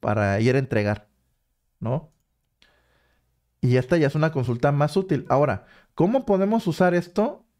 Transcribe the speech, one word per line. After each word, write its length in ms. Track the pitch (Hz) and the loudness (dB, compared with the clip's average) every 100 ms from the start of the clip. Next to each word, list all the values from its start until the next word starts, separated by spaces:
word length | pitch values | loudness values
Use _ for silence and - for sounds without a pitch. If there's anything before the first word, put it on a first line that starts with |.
para 380 | 117 107 101 98 | -2 0 0 2
ir 140 | 117 131 | 2 0
a 40 | |
entregar, 480 | 131 110 104 104 _ _ _ _ _ _ _ _ | 0 -2 -2 -4 _ _ _ _ _ _ _ _
¿no? 320 | 113 135 156 _ _ _ _ _ _ _ _ _ _ _ _ _ _ _ | -6 -6 -8 _ _ _ _ _ _ _ _ _ _ _ _ _ _ _
Y 160 | 127 123 | 0 0
esta 180 | 123 175 | 2 2
ya 120 | 147 | 2
es 80 | 151 | 2
una 180 | 160 | -2
consulta 380 | 151 127 117 143 | 0 -4 0 0
más 240 | 143 147 190 | 2 0 0
útil. 280 | 190 143 - | -2 -4 0
Ahora, 360 | 135 143 98 - - _ | 0 2 -2 -8 -20 _
¿cómo 320 | - 170 262 - | -2 0 0 0
podemos 420 | 196 196 226 190 | 0 2 0 -2
usar 260 | 151 180 | 0 2
esto 520 | 175 175 - 226 - _ | 2 -2 -2 -2 -4 _